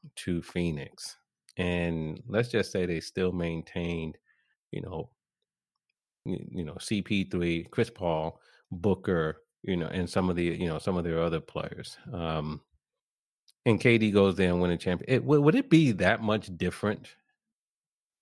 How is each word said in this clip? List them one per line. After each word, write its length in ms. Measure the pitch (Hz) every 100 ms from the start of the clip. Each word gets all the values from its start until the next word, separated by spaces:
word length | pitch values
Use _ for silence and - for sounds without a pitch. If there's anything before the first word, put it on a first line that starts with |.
| 151 -
to 240 | - 87
Phoenix, 760 | - 90 87 76 - - - - _ _ _ -
and 640 | 90 87 85 82 78 78 -
let's 220 | 107 123
just 220 | 110 -
say 140 | 98 90
they 160 | 82
still 300 | - - 92
maintained, 840 | 90 85 82 - 92 85 85 80 - _ _ _ _ _
you 100 | -
know, 280 | - - 123 _ _ _ _ _ _ _ _ _ _ _ 110
y-, 200 | 95 -
you 140 | 90
know, 140 | 78 73
C 220 | - 107
P 240 | 90 104 92
three, 400 | 90 87 85 82
Chris 240 | - 113
Paul, 500 | - 87 80 80 - _ _ -
Booker, 720 | 90 101 92 - 87 78 - _ _
you 120 | - 90
know, 120 | 80
and 220 | 92 87
some 200 | 101 92
of 60 | 87
the, 100 | 85
you 220 | - 87
know, 120 | 76
some 160 | - 90
of 80 |
their 160 | 85 82
other 220 | 85 80
players, 560 | - - - - - - -
um, 480 | 87 82 80 76 78 _ _ _ _ _ _ _ _ _ _ 120
and 160 | 104
K 160 | 127 117
D 120 | 107
goes 260 | 101 98 90
there 140 | 90
and 120 | 87
win 100 | 90
a 60 | 85
champ-, 260 | - 87 -
it, 120 | 127
w-, 220 | 123 147
would 140 | 143 247
it 140 | 269
be 220 | 160 147
that 300 | 92 92 113
much 340 | 107 107 95 85
different? 580 | 90 - 104 104 - - _ _ _ _ _ _ _ _ _ _